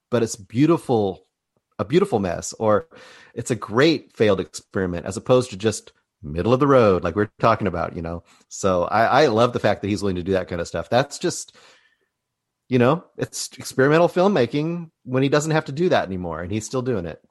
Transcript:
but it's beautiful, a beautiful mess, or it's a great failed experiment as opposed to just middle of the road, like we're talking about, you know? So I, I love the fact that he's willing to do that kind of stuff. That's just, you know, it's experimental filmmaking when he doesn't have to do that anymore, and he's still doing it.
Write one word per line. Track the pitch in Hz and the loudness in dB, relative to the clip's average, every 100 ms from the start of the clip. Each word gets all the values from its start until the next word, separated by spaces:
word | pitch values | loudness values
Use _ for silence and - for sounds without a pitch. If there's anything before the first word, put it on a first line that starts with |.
| - | -4
but | 117 | -2
it's | 113 - | -2 -6
beautiful, | 95 117 156 170 - 117 98 90 _ _ _ _ _ - | -6 0 2 2 0 0 0 -4 _ _ _ _ _ -8
a | 98 | 0
beautiful | 165 196 110 | 0 2 0
mess, | 95 85 - | -2 -4 -8
or | - 110 104 - - - - - | -4 2 2 0 -20 -20 -20 -16
it's | - - | -12 -6
a | 113 | -6
great | - 110 160 143 - - | -2 2 4 2 -4 0
failed | 107 95 | 2 2
experiment | 87 - _ 104 92 87 85 | -2 -12 _ -4 -4 -4 -8
as | 101 | -8
opposed | - 127 123 | 2 2 2
to | 95 | -4
just | 110 - - _ _ _ | -4 -4 -12 _ _ _
middle | 73 80 98 | -10 -4 0
of | 127 | 2
the | 143 | 4
road, | 131 107 87 | 6 6 4
like | 87 101 | 0 -2
we're | 107 - | -4 0
talking | 117 107 101 | 2 2 -2
about, | 85 82 87 | -4 -6 -8
you | |
know? | 82 85 _ _ _ | -10 -10 _ _ _
So | - 98 90 85 | -4 0 0 0
I, | 107 110 123 | 2 2 4
I | 151 | 4
love | 110 120 | 4 2
the | 120 | 2
fact | 110 95 | -2 -2
that | 98 | -2
he's | 101 | -2
willing | 101 90 | -2 -4
to | |
do | 87 | -2
that | 92 90 | -2 -2
kind | 87 | -8
of | 85 | -6
stuff. | 85 - | -8 -2
That's | 120 139 - | 0 -2 -4
just, | 175 - - _ _ _ _ _ _ _ _ _ _ _ - | -6 -6 -14 _ _ _ _ _ _ _ _ _ _ _ -2
you | 123 | 2
know, | 120 170 - - | 2 2 -4 -10
it's | 127 - - - | -10 -8 -14 -14
experimental | - - 135 160 170 | -8 0 4 4 4
filmmaking | 180 190 175 120 147 160 175 165 _ | 2 2 2 0 0 -4 -6 -10 _
when | - 127 | -4 0
he | 139 | 2
doesn't | 151 156 | 0 0
have | 156 151 | -2 -2
to | |
do | 139 180 | -2 0
that | 120 85 | 0 0
anymore, | 95 87 80 | -6 -8 -8
and | 85 | -6
he's | 107 - | -6 -6
still | 131 | -6
doing | 127 107 85 | -4 -6 -6
it. | - _ | -12 _